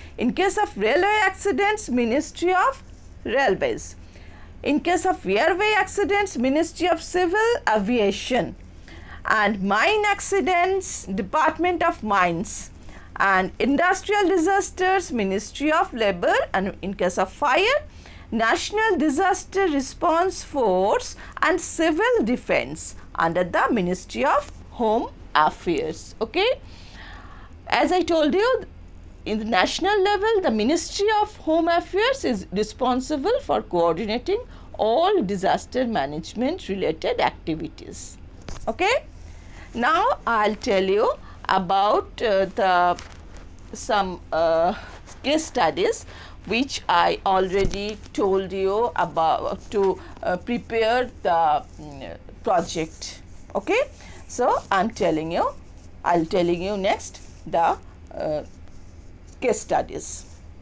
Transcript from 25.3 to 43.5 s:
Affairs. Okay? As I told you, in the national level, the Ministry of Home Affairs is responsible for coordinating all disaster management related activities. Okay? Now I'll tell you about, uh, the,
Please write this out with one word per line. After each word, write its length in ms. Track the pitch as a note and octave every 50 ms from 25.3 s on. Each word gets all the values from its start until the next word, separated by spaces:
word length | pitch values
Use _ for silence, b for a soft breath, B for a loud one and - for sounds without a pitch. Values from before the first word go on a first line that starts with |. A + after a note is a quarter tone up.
| -
Affairs. 800 | D3 D3+ D#3 - - - F#3 E3 C3 - D#3 - - - - - -
Okay? 380 | A3 A3+ - E4+ G4+ B4 C#5 - B B B B B B B B B B B B B B B B B B B - -
As 240 | - - A#3+ D4+ C#4
I 100 | F4+ F#4
told 320 | E4 E4+ E4+ D#4+ D4+ D4+ D#4
you, 320 | F#4 G#4+ B4 C5 - F#4 - - - - - - - - - - - -
in 120 | - G#3+
the 80 | G#3+ A3+
national 560 | G#3+ A#3 F#3 F#3+ - - - D#4 G4 G#4+ G#4
level, 400 | F#4 G4+ G#4 F#4+ G4+ A4+ A4+ G4
the 80 | F#4 C#4+
Ministry 580 | A3 G#3+ G#3 B3+ D#4+ E4 - - - - G4+ A4 G#4+ G#4
of 140 | G#4 G#4 -
Home 300 | - - D#4+ D#4 E4+ E4
Affairs 580 | E4+ E4+ F4 E4+ - - F#4+ A4 C5 C5+ C5+ -
is 220 | - A#3+ F#3 - -
responsible 880 | - G3+ G#3+ G#3+ - - B3+ B3+ B3+ C4 B3+ - D#4 C#4 C4+ G4 B4 C#5
for 200 | - - - -
coordinating 800 | - - - - - E3+ D#3+ E3 A#3 G3+ G#3+ A#3+ - - G4 A#4 B4 B B B B B B -
all 420 | - A3 A3+ D#4+ E4+ F#4+ G#4+ F4+
disaster 640 | A3 F3+ G3+ F3+ F#3 F3 F3 F3 - - - B3 C4
management 840 | A#3+ A3 E3 C3+ C#3 D3 D#3 E3+ - - G3+ B3 C#4 F4+ F#4 - -
related 500 | G3 G3 F3 D3 D#3+ - - - - -
activities. 1000 | - - - - - F3 D#3 D#3+ E3 - - - - - - - - - - - - - - - - - - - -
Okay? 360 | - A3 - F4 G4+ B4+ D5 - - - B B B B B B B B B B B B
Now 420 | A#3 A#3+ C#4 D#4+ F4 G#4 B4+ D5+ - -
I'll 300 | - A#3 G#3+ G#3+ G#3+ G#3+
tell 280 | - - B3+ G3 F#3+ F#3+
you 300 | F#3+ F#3+ G#3 B3 B4+ D5+ - B B B B B -
about, 580 | C3 F#3+ F#3 E3+ G3 G3 G3+ G#3 B3+ G4+ G4 - - -
uh, 240 | - A3 G3 F#3+ G3
the, 540 | F3+ - A#3 F#3+ F#3+ F3+ F3 F3+ F3 F3 - - - - - - - - - - -